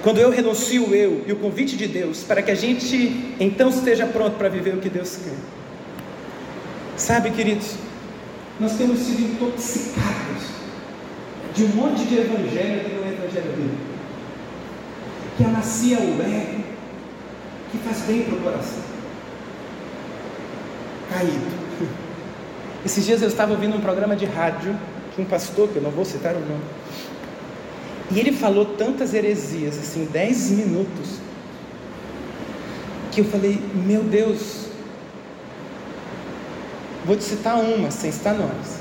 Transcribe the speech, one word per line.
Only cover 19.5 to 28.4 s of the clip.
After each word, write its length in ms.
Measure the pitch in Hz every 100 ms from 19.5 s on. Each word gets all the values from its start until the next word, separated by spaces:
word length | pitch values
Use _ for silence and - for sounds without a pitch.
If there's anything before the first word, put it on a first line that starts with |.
| - - - - - - - - - - - - - - - -
Caído. 460 | 180 175 143 120 - - - 160 - - - - - - - - - -
Esses 200 | - 202
dias 160 | 226
eu 80 | 220
estava 240 | - 208
ouvindo 220 | 202 208 214
um 60 |
programa 340 | 190 185 208 202
de 100 | 202
rádio 520 | 165 165 160 175 208 - - - -
de 60 |
um 40 | 185
pastor, 440 | 175 - - 208
que 80 | 160
eu 40 |
não 100 | 147
vou 120 | 147
citar 300 | 190 - 170
o 80 | 170
nome, 180 | 151 151 147 - - - - - - - - - - - - - -
e 80 | 185
ele 140 | 254
falou 320 | 262